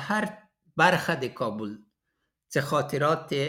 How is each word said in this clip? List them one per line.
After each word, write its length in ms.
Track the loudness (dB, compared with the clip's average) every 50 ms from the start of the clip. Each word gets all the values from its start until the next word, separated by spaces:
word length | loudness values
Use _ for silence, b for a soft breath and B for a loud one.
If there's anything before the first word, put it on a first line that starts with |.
| -2
هر 180 | -2 -2 -2 -2 -4 -6 -12 _ _ _ _ _ _ 2
برخه 360 | 4 6 6 6 4 2 0 -2
د 100 | -2 -2 -6 -4
کابل 380 | -4 -4 -4 -4 -6 -8 -8 -10 -12 -18 _ _ _ _ _ _ _ _ _ _ _ _ -4
چې 80 | -2 -2
خاطرات 720 | 0 0 0 0 0 0 0 0 2 2 2 0 -2 -4 -4 -2 -2